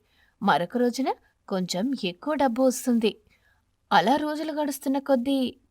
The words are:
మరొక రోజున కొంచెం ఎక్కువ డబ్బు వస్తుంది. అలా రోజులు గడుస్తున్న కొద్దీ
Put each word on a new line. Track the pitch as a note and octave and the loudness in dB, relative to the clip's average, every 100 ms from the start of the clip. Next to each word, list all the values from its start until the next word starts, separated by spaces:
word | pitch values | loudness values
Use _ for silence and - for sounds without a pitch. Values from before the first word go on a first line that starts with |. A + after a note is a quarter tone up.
| _ _ _ _ | _ _ _ _
మరొక | G3 D3+ E3+ A#3+ | 2 2 2 0
రోజున | B3 A#3 C4+ B4 _ _ - | 0 0 -2 -4 _ _ -6
కొంచెం | G3 F3+ F3 A#3 C4+ | -4 -2 -2 -2 -2
ఎక్కువ | F#3 F3 - | -4 -6 -4
డబ్బు | D4+ C4+ A#3 | 0 0 2
వస్తుంది. | C4 B3 - A#3 A3 - _ _ _ _ _ _ _ | 2 2 0 0 0 -2 _ _ _ _ _ _ _
అలా | G3 F3 D4 | 2 4 2
రోజులు | D4+ D4+ D#4 | 0 -4 -6
గడుస్తున్న | D4+ D4+ C#4 C#4+ C#4 | -4 -4 -4 -4 -2
కొద్దీ | C#4 C4+ B3 C4+ B3+ - _ | 2 2 2 0 -2 -6 _